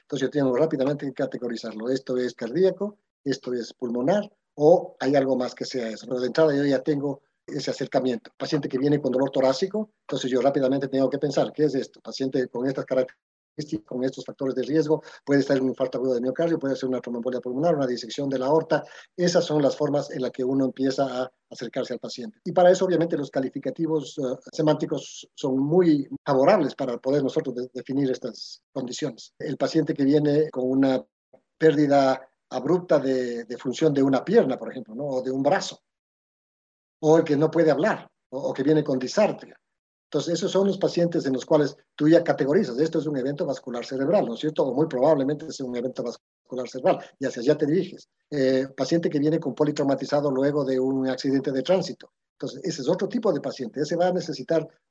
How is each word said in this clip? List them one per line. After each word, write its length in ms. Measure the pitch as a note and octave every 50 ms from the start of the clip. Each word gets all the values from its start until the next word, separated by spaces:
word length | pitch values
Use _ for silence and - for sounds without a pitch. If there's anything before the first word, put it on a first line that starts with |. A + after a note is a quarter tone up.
| _
entonces 180 | _ D3 C3
yo 100 | C3+ C3
tengo 260 | - D3 C#3 C3 B2
rápidamente 500 | A#2+ D#3 D#3+ E3 D3 C3 C#3 D3 C#3+ D3+
que 60 | C#3 B2+
categorizarlo. 760 | - C#3 B2 - A2+ A#2+ A#2+ A#2 A2+ - A2+ G#2+ G#2+ A2 B2
Esto 280 | C3 C3 - - B2+
es 180 | B2+ B2+ B2 A2+
cardíaco, 640 | - A#2+ A2 B2 E3 F#3+ F#3+ F3+ F#3 G3+ G#3 G#3 _ _ _ _ _ _
esto 300 | C#3+ C3 B2 - B2+ B2
es 200 | B2 A2+ - -
pulmonar, 560 | _ B2+ A#2+ A#2 A#2+ B2 D3 F#3 G#3 G3+ G#3 _ _ _ _ _
o 420 | - D3 D3+ - - - - - _
hay 160 | C3 C3 C#3+
algo 220 | C#3+ C3+ C3+ C3
más 180 | A#2+ B2 A#2 -
que 100 | - C3
sea 240 | - - C3 A#2 A2+
eso. 180 | A2 G#2 -
Pero 140 | A2+ B2+ B2
de 60 | B2+
entrada 300 | B2+ - - D#3+ D#3 C#3+
yo 80 | C#3 C#3+
ya 180 | C#3+ C3+ C3 -
tengo 400 | - D3+ C#3+ C#3 C#3+ C3+ - _ _ _ _ _
ese 240 | - - D3 - -
acercamiento. 600 | B2+ - C#3 A#2 - C3+ B2 B2+ B2 A2+ - - _
Paciente 320 | _ C3+ C3 D#3 D3 C#3 C#3+
que 100 | C3+ B2+
viene 220 | C3+ C#3+ D3 C#3
con 120 | C#3 C3 B2
dolor 180 | B2+ C#3 C3+
torácico, 600 | - C#3 C3 C3 C3+ - F#3+ F#3 F#3+ G#3+ G#3+ - _ _ _
entonces 240 | - - C3+ - C3
yo 100 | B2+ B2+
rápidamente 480 | A#2+ C#3 C3+ D3 C3+ B2+ C3+ C#3 C#3 C3
tengo 220 | C3 C3+ C3+ B2+
que 80 | C3+ C3+
pensar, 340 | D3+ C#3+ C3+ E3+ C#3 A2 -
"¿qué 120 | - D3+
es 100 | D3+ B2+
esto?". 260 | C3+ A2+ - _ -
Paciente 480 | _ - A2+ - C3 C3+ C3 C#3 B2+ -
con 180 | _ A#2+ B2
estas 200 | C#3 - - C3
características, 360 | - C3 B2+ B2+ - - _ _ _ _ _ _ _ _ - D3+ D3 D#3+ - -
con 180 | _ B2 B2+ B2+
estos 220 | C3+ C3 - B2+
factores 300 | - A#2 _ C#3+ C3+ A#2+
de 80 | B2+ B2
riesgo, 400 | A2 D3 D#3+ D#3 D3+ D#3 D3+ - - - - _
puede 140 | - C#3+ C#3+
estar 180 | C3 - C3+ C3
en 60 | C3
un 40 | C3
infarto 300 | A#2+ - C3+ B2+ - B2+
agudo 160 | B2 C3 B2+
de 80 | A#2+ A#2+
miocardio, 360 | C3 B2+ - E3 E3 E3 D#3
puede 160 | C#3 C#3 C3+
ser 140 | B2 - B2+
una 140 | B2+ B2 A#2+
tromboembolia 360 | B2 A#2+ A#2+ A#2 B2+ B2 B2
pulmonar, 360 | A#2+ B2+ B2 C3 D3+ F3 D#3+
una 100 | C#3+ C#3
disección 440 | B2 B2 A2+ - A2+ - - C#3+ C#3
de 80 | C3+ B2
la 80 | B2+
aorta. 360 | C3+ D3+ D#3+ D#3+ - D#3+ C#3+ - - - - - _ _
Esas 300 | - F3+ F3 E3+ F3+ E3+
son 160 | - D3+ D3+
las 160 | C#3+ C3 B2+
formas 340 | - D3 C#3+ C#3 D3 C3 -
en 120 | - - B2+
las 80 | B2
que 120 | - - C3
uno 220 | B2+ C3+ C3+ C3+
empieza 400 | B2+ - - C3+ C3+ B2+ C#3 C#3
a 260 | C3 B2 B2+ B2+ B2+ _ _ _ _
acercarse 420 | - - B2+ A2+ - C3+ B2 - B2
al 60 | A#2
paciente. 400 | - A#2 - - A#2+ A2 - _ _
Y 60 | F#3 E3+
para 180 | F#3 F3+ F3+
eso, 160 | F#3 F3+ F#3+
obviamente, 280 | F3+ F3 D#3+ E3 E3+ -
los 160 | D3+ C#3+ C3+
calificativos, 840 | - C#3+ C3 B2+ - C#3 - C#3+ - - E3 D#3 D#3+ D#3 C#3 - -
eh, 220 | - C#3 B2 C3 - _ - -
semánticos 760 | - D#3 G3+ G3 F#3+ E3 D3+ D#3+ C3+ - - - - - _ _
son 240 | - - C#3 C3 C3+
muy 500 | C#3 D3 D#3 F#3 F#3 E3+ D3+ C#3+ C3+ - C3+ - _
favorables 500 | - C#3 C3 C3+ D#3+ G#3 G#3+ D#3 B2+ -
para 220 | - - B2+ A#2+
poder 260 | A#2 - C3 C#3 D3 C3+
nosotros 320 | B2+ - D#3 D3+ C3+ A#2
de-, 140 | B2 B2 B2+ _
definir 360 | B2+ B2 - C3 C#3 C#3+ C3
estas 520 | B2+ - - A#2+ G#2+ - - - - _ _ _ _
condiciones. 600 | C#3 C3 A#2+ B2 - D3+ C#3 - - - - _ _
El 200 | A#2+ - C3+ -
paciente 340 | C#3 B2+ - D#3+ D3+ D3+ D#3
que 120 | - C#3+
viene 440 | C3+ C#3+ D3+ D3 D3 C#3+ D3+ D#3 D#3
con 200 | - C3 B2 B2+
una 340 | C3 C3+ C3+ C3+ C3 B2 - _ _ _ _ _ _ _ _ _ _ _
pérdida 680 | D#3 D#3+ C#3+ D3 D3+ C#3 C#3 C#3 C3+ C3+ C3 - - _ _ _ _ _
abrupta 500 | - B2+ A#2+ C#3 E3+ F3+ F3 - E3+ D3
de, 460 | C3 C3+ C3 B2+ B2+ A#2+ A#2+ A#2 A#2+
de 140 | A2 B2 A#2
función 340 | - C3+ A#2+ - D#3+ D#3 C#3+
de 100 | C#3 C3+
una 220 | C3+ C3+ B2 -
pierna, 340 | - F#3+ A#3 G3 C3+ B2+ A2
por 120 | A2+ A#2
ejemplo, 240 | - C3 A#2 - A2
¿no? 100 | A#2+ C#3+
O 180 | D3 C3 B2+ A#2+
de 80 | C3
un 120 | C3 C3+ C3+
brazo, 360 | C#3+ F3+ F#3+ F#3+ - - _ _ _ _ _ _ _ _ _ _ _ _ _ _ _ _ _ _ _ _ _ _ _ _ _
o 180 | - D3+ D#3+ E3
el 60 | D#3+
que 120 | - D3
no 140 | C3+ D#3 D#3
puede 200 | - E3+ E3 D#3
hablar, 380 | C#3+ B2+ E3+ A3 E3 - - _ _ _ _ _
o, 80 | - C3 C#3+ C3
o 60 | -
que 80 | - C3+
viene 200 | C#3+ D#3 D#3 D3
con 160 | D3 C3+ B2+
disartria. 600 | B2+ A#2 - - G#3+ F#3+ - - - - - _ _ _ _ _ _ _ _ _ _ _
Entonces, 240 | - D3 C3+ E3 E3+
esos 180 | E3 G#3 F3+ C#3+
son 140 | F#3 G3+
los 100 | G3+ F#3
pacientes 480 | F#3+ - D3+ - F3 E3+ E3+ E3+ E3 C3
en 80 | C#3 C3
los 140 | B2+ -
cuales 280 | - E3 D3+ D3 C#3+ D3 _ _ _ _
tú 120 | - D3
ya 160 | D3+ E3 E3+ E3+
categorizas, 560 | - C#3 - D3+ C3 D3+ G3 G#3+ - A#2 A#2+
esto 200 | D#3 D#3+ D#3+ E3
es 80 | C#3+
un 100 | D#3 D3
evento 300 | C3+ A#2+ C#3 C#3+ D3 F#3
vascular 360 | D3+ C3 - - - A#2+ A#2+ A#2
cerebral, 440 | - C3+ C3 C#3 C#3+ F3+ G#3 D3+
¿no 80 | A2+ A#2
es 60 | A2+
cierto? 220 | - D#3 D#3 - D#3+
O 120 | C3+ A#2+
muy 120 | C3 D#3
probablemente 600 | D#3+ C3+ B2 B2+ D3+ D#3+ C#3 C3+ C3+ D3+ D3 D#3
es 120 | D#3 C3+ -
un 140 | C#3 B2 B2
evento 280 | A#2+ A#2+ C3 B2 - A#2+
vascular 680 | A#2+ A2+ - _ _ _ _ _ _ - B2 B2+ A#2
cerebral, 300 | - C3 B2+ F#3 - - - - _ _
y 60 | C3+
hacia 160 | B2+ - C3
allá 160 | A#2 C3+ D3+
te 80 | D3 D#3+
diriges. 460 | C#3 D3+ F#3+ - - - - - _ _ _ _ _
Eh, 380 | - D3 C3 C3 C3 C3 C3+ C3+ -
paciente 320 | - C3+ B2+ E3+ E3+ E3+ F3+
que 100 | D3+ D3
viene 220 | C#3 D#3 D#3+ E3
con 140 | D#3+ C#3 A#2+
politraumatizado 760 | - D3+ D3 D3 D3 C#3+ C#3 C#3 C3+ C#3 C3 - D3 C#3+ D3
luego 360 | C3 C3 C3+ C#3+ C#3+ D3 C#3
de 120 | B2+ C3 C3
un 300 | C3 C3 C3+ C3+ C3 C3
accidente 420 | B2+ C3 - C#3+ C3+ C#3 C3 D3+
de 120 | C3+ C3+ C3
tránsito. 500 | - F3+ F#3+ F3+ F#3 A#2+ - - _ _ _ _ _ _
Entonces, 260 | _ - - - C3 -
ese 200 | F#3+ D#3 - B2+
es 60 | C3
otro 180 | F3 F3 G#3 -
tipo 240 | - A#3+ A3 G#3 E3+
de 80 | C#3
paciente. 400 | - C#3 A#2 - C3 A2 - C3
Ese 160 | D3+ D3 F3+
va 120 | E3 F3 F#3
a 40 | F3+
necesitar 560 | F3+ - - - - B2+ - E3 D#3+ D#3 - _ _ _ _